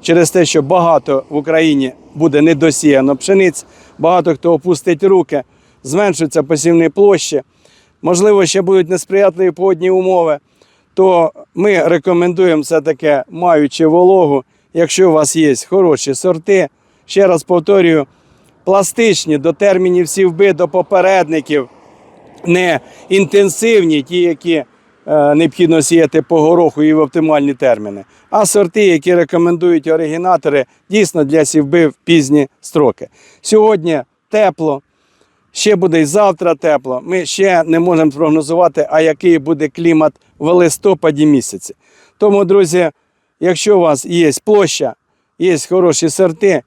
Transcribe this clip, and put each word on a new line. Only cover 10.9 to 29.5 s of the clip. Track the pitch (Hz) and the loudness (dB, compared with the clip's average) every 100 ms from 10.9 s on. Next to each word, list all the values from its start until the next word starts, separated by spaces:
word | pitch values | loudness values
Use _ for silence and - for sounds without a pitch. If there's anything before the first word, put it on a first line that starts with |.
то | - 190 180 160 - - | -2 0 2 0 -4 -18
ми | - 202 185 156 | -4 0 0 0
рекомендуємо | 170 143 175 175 175 185 156 | 0 0 0 0 0 0 0
все-таки, | 139 165 147 143 156 143 - | 0 -2 -2 -4 -2 -2 -4
маючи | 160 175 160 147 - 160 | -6 0 0 0 0 0
вологу, | 165 180 190 160 139 - _ _ | 4 4 4 2 -2 -6 _ _
якщо | 165 165 - 185 | -4 -2 2 2
у | |
вас | 156 147 160 | 2 0 0
є | 151 127 - | 0 0 -2
хороші | 185 180 143 - | 0 0 0 -4
сорти, | 131 185 165 160 196 160 _ _ _ _ | -4 -2 -4 0 0 0 _ _ _ _
ще | - 196 | 0 2
раз | 170 | 2
повторюю, | - 180 165 196 170 156 139 _ _ _ _ _ | 0 -2 2 2 2 0 -2 _ _ _ _ _
пластичні | - 196 196 - 226 185 - 147 | -2 0 0 0 0 0 -2 -2
до | 147 | -2
термінів | 165 202 185 185 180 170 | 0 0 0 0 0 -2
сівби, | - 190 165 196 | 0 -2 2 0
до | 151 175 | 0 -2
попередників, | 185 175 196 185 190 160 160 139 147 123 _ _ _ - - - - - | -2 -2 0 2 0 0 -4 -4 -4 -6 _ _ _ -20 -20 -20 -16 -2
не | 175 180 147 - - - | 0 0 -2 -6 -20 -4
інтенсивні, | 190 180 202 196 - 226 220 170 156 | -2 2 2 2 0 0 2 2 0
ті, | 131 180 | -2 -2
які, | 175 156 170 160 135 _ _ _ - | -2 -2 -4 -4 -4 _ _ _ -4
е, | 151 147 | 0 2
необхідно | 147 165 - 175 165 | 2 0 0 2 2
сіяти | 147 165 156 160 | 2 0 2 0
по | 143 170 | 0 0
гороху | 151 170 165 143 | 2 2 0 0
і | 151 | 0
в | 156 | 2
оптимальні | 151 170 156 151 143 | 0 -2 0 0 -2
терміни, | 135 135 113 104 101 95 _ _ | -2 -2 -2 -4 -14 -18 _ _
а | 202 208 | -2 0
сорти, | 208 185 214 202 | 0 0 2 2
які | 165 160 | 2 2
рекомендують | 180 165 175 170 | 0 0 0 0